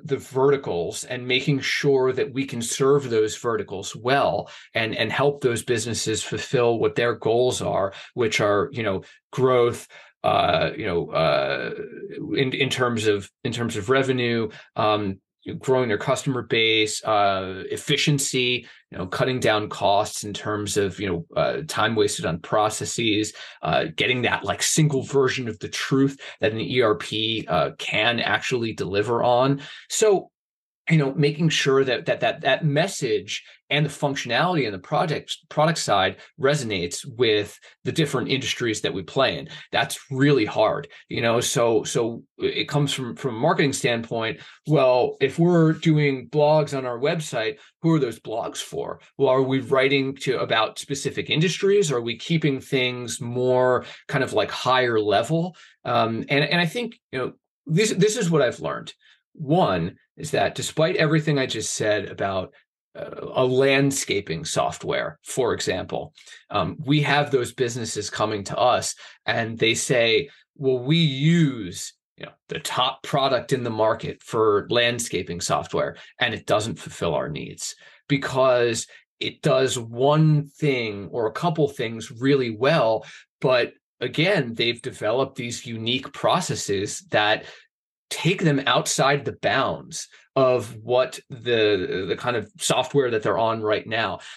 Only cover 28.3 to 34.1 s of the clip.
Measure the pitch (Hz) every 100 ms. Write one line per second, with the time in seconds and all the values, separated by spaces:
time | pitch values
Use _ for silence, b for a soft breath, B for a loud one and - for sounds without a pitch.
28.3 | 107 - 127 110 104 90 98 104 117 117
29.3 | 120 131 139 B B - - 220 190 -
30.3 | _ _ _ _ _ - 160 135 147 147
31.3 | 156 165 - 143 135 131 117 - 120 117
32.3 | 101 131 131 156 143 185 - 127 107 -
33.3 | - B B - 143 151 - 147